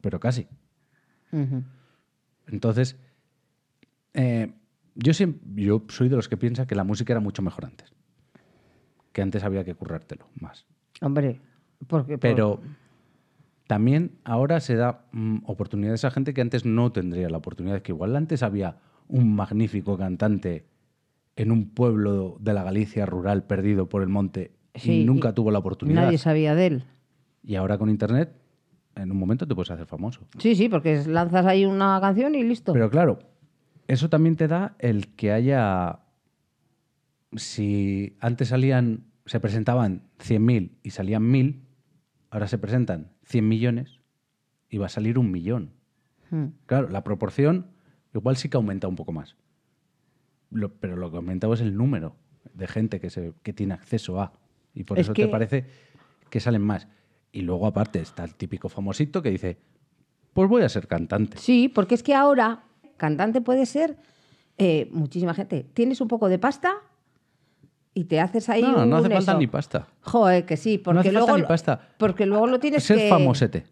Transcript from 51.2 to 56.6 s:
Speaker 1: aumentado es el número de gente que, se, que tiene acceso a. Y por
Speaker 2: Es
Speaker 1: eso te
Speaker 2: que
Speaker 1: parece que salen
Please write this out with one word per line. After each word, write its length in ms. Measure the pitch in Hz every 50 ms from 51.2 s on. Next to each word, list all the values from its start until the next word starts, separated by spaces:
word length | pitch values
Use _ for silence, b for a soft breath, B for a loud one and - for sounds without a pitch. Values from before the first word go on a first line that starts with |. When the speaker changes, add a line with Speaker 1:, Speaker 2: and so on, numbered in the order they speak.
Speaker 1:
aumentado 320 | 85 92 92 92 110 110 117
es 60 | 117
el 160 | 120 104 98
número 400 | 104 123 143 131 87 80 78 - _ _ _ _ _ _ - -
de 120 | 87 92
gente 340 | - - 110 113 107 104 90
que, 100 | - 87
se, 240 | - 92 87 85 - _ -
que 100 | 107 -
tiene 220 | - 101 95 90
acceso 460 | - - - 113 110 - - 90 95
a. 120 | 98 - - _ _ _ _ _ _ _ -
Y 100 | - 101
por 140 | - 98 -
Speaker 2:
Es 80 | -
Speaker 1:
eso 60 | 104 107
te 100 | 107 208
Speaker 2:
que 60 | 107
Speaker 1:
parece 380 | - 110 113 107 139 131 131 b b b b b b b b b b b b -
que 100 | - 110
salen 220 | - 123 117 104